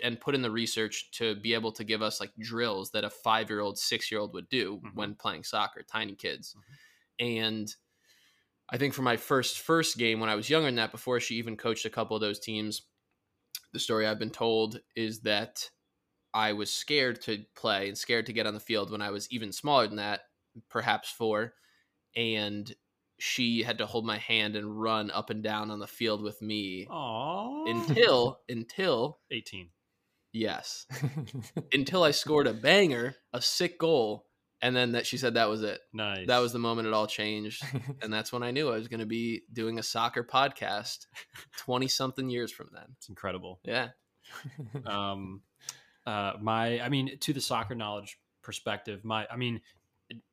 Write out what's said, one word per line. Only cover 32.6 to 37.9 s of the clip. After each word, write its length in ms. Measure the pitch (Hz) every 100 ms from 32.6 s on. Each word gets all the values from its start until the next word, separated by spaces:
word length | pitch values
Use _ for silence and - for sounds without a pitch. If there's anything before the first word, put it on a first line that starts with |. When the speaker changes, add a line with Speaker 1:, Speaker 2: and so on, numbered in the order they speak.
| 135 190 180 120 123 - _
Speaker 1:
a 80 | 120
sick 380 | - - 175 -
goal. 460 | 165 147 107 107 _ _ _ -
And 100 | 123 127
then 180 | 123
that, 120 | 120 -
she 120 | 123
said 160 | 131
that 160 | 117 107
was 120 | 110
it. 180 | 107 98 _
Speaker 2:
Nice. 340 | 110 104 95 92
Speaker 1:
That 120 | 123
was 140 | 120
the 60 | 120
moment 280 | 117 117 110
it 60 |
all 120 | 110 107
changed. 560 | - 107 107 107 - 135 131
Speaker 3:
<laughs> 180 | 139